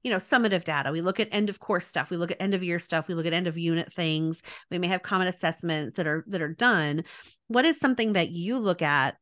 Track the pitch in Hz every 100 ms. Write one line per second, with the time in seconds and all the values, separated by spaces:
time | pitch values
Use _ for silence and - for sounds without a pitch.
0 | 254 190 - 254 226 190 170 151 139 160
1 | 175 190 220 208 208 190 - 185 - 165
2 | 135 175 170 - 196 196 180 170 - 165
3 | 156 170 165 165 180 160 170 165 - -
4 | 165 156 160 165 - - - 180 180 185
5 | - 190 185 180 170 165 170 156 147 -
6 | 156 156 160 196 151 160 247 202 151 147
7 | - - - - - 233 302 320 269 247
8 | 220 196 165 170 180 254 214 175 151 143
9 | 139 -